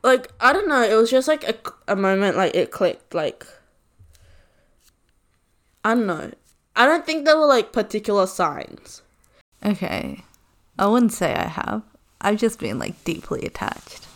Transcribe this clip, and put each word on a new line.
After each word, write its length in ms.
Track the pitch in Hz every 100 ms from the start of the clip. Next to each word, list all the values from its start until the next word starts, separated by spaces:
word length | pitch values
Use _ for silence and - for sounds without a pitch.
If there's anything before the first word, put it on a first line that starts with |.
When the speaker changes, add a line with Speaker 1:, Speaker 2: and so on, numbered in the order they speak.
Speaker 1:
Like, 280 | 254 254 - -
I 120 | 247
don't 160 | 359 415
know, 140 | 277
it 120 | 226
was 160 | 220 226
just, 180 | 262 262
like, 160 | 311
a, 100 | - 226 - - -
a 80 | 196
moment, 400 | 190 190 202 180
like, 180 | 180
it 160 | - 160
clicked, 420 | - 180 - _
like, 300 | 170 151 - - - _ _ _ _ - _ _ - _ _ _ _ _ _ _ _ _ _ _ _ _ _
I 100 | 214
don't 120 | 240 208
know. 240 | 160 - - _ _ _
I 120 | - 247
don't 180 | 330
think 200 | - 311
there 120 | 294 311
were, 100 | 302
like, 260 | 254 -
particular 540 | - 202 214 214 202 185
signs. 760 | - 170 147 - - - - _ _ _ _ _ _
Speaker 2:
Okay. 580 | 208 202 - - - - - _ _ _ _ -
I 80 | 196
wouldn't 260 | 240 233
say 220 | - 175
I 140 | - -
have. 340 | 160 - 214 - _ _ _
I've 180 | 202 214
just 200 | 226 -
been, 200 | 113 113
like, 240 | - -
deeply 380 | - 160 - - -
attached. 600 | - - - - - -